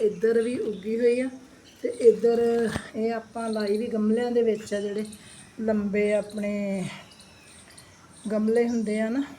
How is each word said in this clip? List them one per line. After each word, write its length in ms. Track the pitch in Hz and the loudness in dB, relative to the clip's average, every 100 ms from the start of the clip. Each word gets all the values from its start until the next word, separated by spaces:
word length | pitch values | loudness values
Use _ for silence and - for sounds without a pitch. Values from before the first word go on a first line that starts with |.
ਇੱਧਰ 400 | 214 175 226 226 | -2 0 2 2
ਵੀ 180 | 226 254 | 2 -2
ਉੱਗੀ 400 | 240 190 196 226 | -4 -6 -4 2
ਹੋਈ 200 | 240 240 | 2 2
ਆ 100 | 262 - - - - - | 0 -6 -18 -20 -20 -8
ਤੇ 60 | 277 | -8
ਇੱਧਰ 500 | - 233 208 233 233 233 233 226 214 - 226 | 4 6 6 6 2 2 2 0 -2 -8 -4
ਇਹ 160 | 226 | -4
ਆਪਾਂ 360 | 226 220 233 226 | -4 -8 -8 -4
ਲਾਈ 280 | 214 208 208 | -2 0 0
ਵੀ 100 | 240 | 0
ਗਮਲਿਆਂ 440 | 220 214 226 240 | 0 2 2 2
ਦੇ 100 | 240 | 2
ਵਿੱਚ 320 | 226 214 - | 2 0 -2
ਆ, 60 | 208 | -6
ਜਿਹੜੇ 260 | 208 202 214 - - - - - | -4 -6 -8 -12 -20 -20 -18 -6
ਲੰਬੇ 540 | 220 214 202 202 208 | -2 0 0 0 2
ਆਪਣੇ 760 | 208 208 214 208 208 202 196 190 - - - - - - - - - - - - - 214 | 0 -2 -6 -6 -4 -4 -4 -6 -10 -18 -20 -20 -20 -20 -20 -20 -20 -20 -20 -20 -14 -4
ਗਮਲੇ 360 | 214 214 226 233 | 0 2 2 2
ਹੁੰਦੇ 320 | 233 208 214 | 0 -2 -2
ਆ 80 | 220 | -2
ਨਾ, 140 | 254 277 | -2 -4